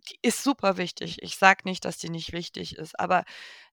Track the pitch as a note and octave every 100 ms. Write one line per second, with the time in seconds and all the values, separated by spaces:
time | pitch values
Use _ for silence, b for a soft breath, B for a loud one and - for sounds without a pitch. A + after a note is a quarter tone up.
0 | - - B3 - - C#4 G3 F#3 F3 -
1 | F3 E3+ F3 - F#3+ F#3+ F#3+ F#3 F#3 -
2 | E3+ E3 - E3+ E3+ - E3+ - D#3 -
3 | F3 F3+ - B B B B